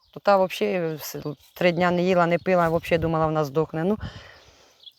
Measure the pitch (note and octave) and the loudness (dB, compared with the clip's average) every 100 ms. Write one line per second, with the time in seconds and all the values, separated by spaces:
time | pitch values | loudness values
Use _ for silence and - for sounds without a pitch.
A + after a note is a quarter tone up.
0 | _ - - G3 F#3 - G#3+ F#3+ E3 D#3 | _ -2 2 4 2 -2 -2 -2 -4 -6
1 | - C#3+ D3 C#3+ _ - F3+ E3+ F3+ F3 | -10 -10 -10 -10 _ -2 0 2 0 2
2 | F3+ F3+ E3+ E3+ - F3+ E3 E3 - E3+ | 2 2 2 0 0 2 2 0 0 0
3 | D#3+ D#3+ D#3+ D#3 D3 C#3+ D#3 D#3+ F3 G#3+ | 0 0 0 0 -2 -2 -4 -2 -2 -2
4 | - - - - - _ _ _ - | -6 -14 -20 -20 -20 _ _ _ -20